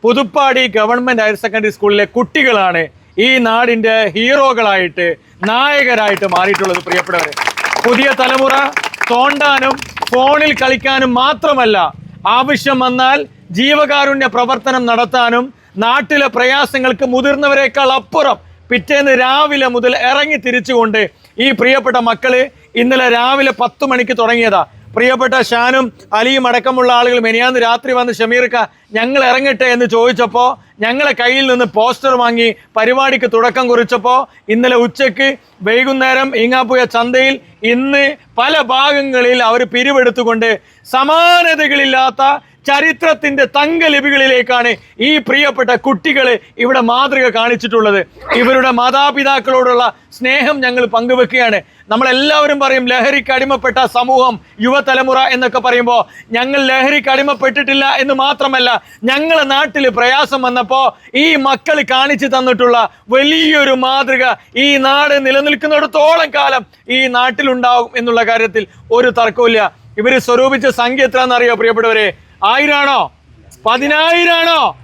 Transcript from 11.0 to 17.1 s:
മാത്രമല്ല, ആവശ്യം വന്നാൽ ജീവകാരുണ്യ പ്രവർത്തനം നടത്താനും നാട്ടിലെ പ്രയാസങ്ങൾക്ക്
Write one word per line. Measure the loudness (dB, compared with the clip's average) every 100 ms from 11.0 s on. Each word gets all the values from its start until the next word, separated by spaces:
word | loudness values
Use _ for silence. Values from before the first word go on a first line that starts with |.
| 0 0
മാത്രമല്ല, | 0 0 0 2 2 2 0 -4 -20 -8 -2 0
ആവശ്യം | 0 -2 0 0 0
വന്നാൽ | 0 0 0 -2 -14 -10 -4
ജീവകാരുണ്യ | 0 2 2 0 0 0 -2
പ്രവർത്തനം | -2 -2 -2 -2 -2 0
നടത്താനും | 0 0 0 0 0 -4 -12 _ -4
നാട്ടിലെ | -2 -2 0 0 0 0
പ്രയാസങ്ങൾക്ക് | 0 0 -2 -2 -2 -2 -2